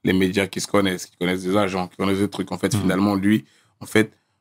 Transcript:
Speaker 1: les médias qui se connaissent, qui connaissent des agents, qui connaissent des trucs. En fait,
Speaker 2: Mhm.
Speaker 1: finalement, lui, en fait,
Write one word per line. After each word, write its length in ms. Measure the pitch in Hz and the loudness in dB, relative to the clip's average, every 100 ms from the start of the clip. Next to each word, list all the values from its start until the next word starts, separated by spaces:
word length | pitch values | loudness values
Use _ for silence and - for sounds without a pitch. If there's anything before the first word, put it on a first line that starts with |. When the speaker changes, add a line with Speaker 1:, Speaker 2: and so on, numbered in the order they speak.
Speaker 1:
les 100 | 95 | 0
médias 340 | 92 95 101 95 | 2 2 0 -2
qui 140 | - | -4
se 60 | - | -2
connaissent, 380 | 101 98 90 - | 0 0 -2 -8
qui 100 | _ | _
connaissent 280 | 90 90 | -2 -2
des 120 | 92 101 | 0 0
agents, 320 | 98 92 87 | 0 -2 -6
qui 100 | - | -4
connaissent 200 | 98 98 | -2 0
des 100 | 101 | -2
trucs. 240 | - 92 | -4 -8
En 60 | 90 | -4
fait, 160 | 95 | -2
Speaker 2:
Mhm. 80 | 101 | 0
Speaker 1:
finalement, 320 | 95 92 101 | 0 2 2
lui, 320 | 98 98 110 - _ _ _ | 2 2 2 0 _ _ _
en 60 | - | -2
fait, 260 | 110 110 - _ _ | 0 0 -4 _ _